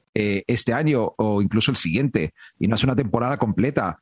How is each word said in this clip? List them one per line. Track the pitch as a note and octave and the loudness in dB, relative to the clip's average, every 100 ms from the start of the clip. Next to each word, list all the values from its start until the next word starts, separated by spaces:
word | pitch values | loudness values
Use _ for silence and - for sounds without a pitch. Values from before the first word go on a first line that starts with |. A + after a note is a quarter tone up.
| _ | _
eh, | A2 G#2 G2 - | -2 -2 -2 -2
este | A#2+ - | -2 0
año | A#2+ D#3 C3 G#2+ - | 0 0 0 0 -2
o | G#2+ G2+ | 0 0
incluso | G2 A2 B2 | 2 2 0
el | B2+ | 0
siguiente | E2 F#2+ C#3 G#2+ D2+ - - - | 0 0 0 0 -2 -6 -20 -4
y | G2 | -2
no | A2+ | 2
hace | C3+ | 2
una | B2+ | 2
temporada | A#2 A#2 B2 C#3 | 0 0 0 -2
completa | A2 F#2+ B2+ C#3+ F#2+ - | 0 0 0 0 -4 -6